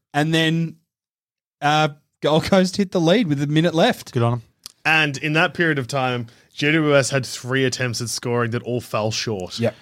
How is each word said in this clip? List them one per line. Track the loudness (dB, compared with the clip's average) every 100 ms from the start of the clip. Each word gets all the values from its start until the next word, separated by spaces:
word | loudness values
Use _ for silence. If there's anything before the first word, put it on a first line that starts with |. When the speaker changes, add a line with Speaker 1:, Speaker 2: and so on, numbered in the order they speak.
| _
Speaker 1:
And | -2 0
then, | 2 2 0 -2 -8 _ _ _ _ _ _ _ _
uh, | 0 2 0 -2 _ _
Gold | 2 2 4
Coast | 2 2 0
hit | -2
the | 2
lead | 2 2 2
with | 0
a | 0
minute | 2 2
left. | 2 2 0 -4
Speaker 2:
Good | 0
on | 0
'em. | 0 -6 _ -20 _ 0
Speaker 3:
And | 2 0 -2
in | -2
that | 0 0
period | 0 0 0
of | -2
time, | -2 -2 -2 -6 _ _
G | -4 0
W | 2 4 4
S | 2
had | -2 -4
three | -10 -4 0 0
attempts | 0 -4 -4
at | -6
scoring | -6 -4 -2 -2
that | -4
all | -4 -6
fell | -4 -4 -2
short. | -4 -6 -6 -8 -2
Speaker 1:
Yep. | -2 -4